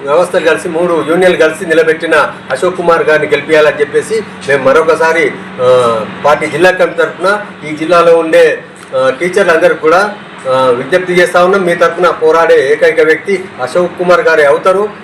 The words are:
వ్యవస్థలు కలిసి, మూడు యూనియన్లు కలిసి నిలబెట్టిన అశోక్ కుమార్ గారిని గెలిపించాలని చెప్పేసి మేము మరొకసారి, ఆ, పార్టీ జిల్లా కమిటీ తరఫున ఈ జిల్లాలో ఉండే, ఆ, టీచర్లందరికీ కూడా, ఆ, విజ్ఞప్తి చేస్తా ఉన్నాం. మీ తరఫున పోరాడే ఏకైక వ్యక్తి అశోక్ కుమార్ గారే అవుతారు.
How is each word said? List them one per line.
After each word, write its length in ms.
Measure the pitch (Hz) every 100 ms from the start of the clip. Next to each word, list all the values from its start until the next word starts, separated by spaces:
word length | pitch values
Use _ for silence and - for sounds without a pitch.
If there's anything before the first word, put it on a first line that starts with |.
వ్యవస్థలు 420 | 139 156 175 190 160
కలిసి, 240 | 151 180
మూడు 360 | 160 175 165 143
యూనియన్లు 280 | 175 185 160
కలిసి 280 | 160 - 180
నిలబెట్టిన 680 | 160 160 160 160 156 135 - -
అశోక్ 260 | 139 180 -
కుమార్ 240 | 131 165
గారిని 260 | 147 156 143
గెలిపించాలని 520 | 143 143 156 151 143
చెప్పేసి 440 | 143 151 - 220 202 - -
మేము 160 | 139
మరొకసారి, 680 | 131 156 160 156 160 165 143 - - -
ఆ, 440 | 127 127 120 113 101 95 143
పార్టీ 220 | 151 160
జిల్లా 240 | 143 180
కమిటీ 260 | 175 170 160
తరఫున 480 | 160 - 180 208 202 - 147
ఈ 60 | 151
జిల్లాలో 420 | 160 175 170 165
ఉండే, 460 | 160 165 160 135 - - - 131
ఆ, 140 | 131 127
టీచర్లందరికీ 600 | 175 185 190 160 175 156
కూడా, 360 | 156 175 208 202 - - -
ఆ, 240 | 131 131 123
విజ్ఞప్తి 360 | 135 180 180
చేస్తా 320 | 180 175 175 180
ఉన్నాం. 200 | 202 175
మీ 100 | 165
తరఫున 340 | 170 165 170
పోరాడే 600 | - 156 160 160 160 135
ఏకైక 300 | 151 165 160
వ్యక్తి 440 | 156 156 - 190 - -
అశోక్ 360 | - 175 175 -
కుమార్ 240 | 180 175
గారే 240 | 160 160 143
అవుతారు. 440 | 160 190 185 208 -